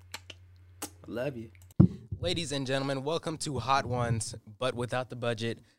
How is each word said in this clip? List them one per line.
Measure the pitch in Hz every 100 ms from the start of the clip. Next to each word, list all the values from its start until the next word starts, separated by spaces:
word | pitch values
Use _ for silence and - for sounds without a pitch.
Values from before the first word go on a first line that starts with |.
| - - - - - - - -
I | - - -
love | 107 139 123
you. | 113 - - - 180 - - -
Ladies | 175 175 147
and | 139 127
gentlemen, | 135 139 135
welcome | 143 165 170 156
to | 151 131
Hot | 117 139 117
Ones, | 123 120 113 - 104 - 104
but | 127
without | 117 120 127 123
the | 123
budget. | 120 110 117 110 -